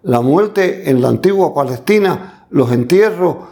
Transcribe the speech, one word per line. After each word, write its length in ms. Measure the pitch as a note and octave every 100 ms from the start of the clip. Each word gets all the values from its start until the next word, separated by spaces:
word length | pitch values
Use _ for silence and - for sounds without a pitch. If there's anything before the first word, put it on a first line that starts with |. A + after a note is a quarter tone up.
La 160 | F3 A#2+
muerte 680 | B2+ D#3+ G#3 G3+ F#3 - D#3+
en 140 | C3
la 60 | B2
antigua 440 | A#2 F#3 G3 F3
Palestina, 920 | C#3+ B2+ A#2+ - G#3 F#3+ - - - _
los 220 | C#3+ A#2+
entierros 640 | A#2+ B2 F#3 G#3+ F3 F3+ C#3 -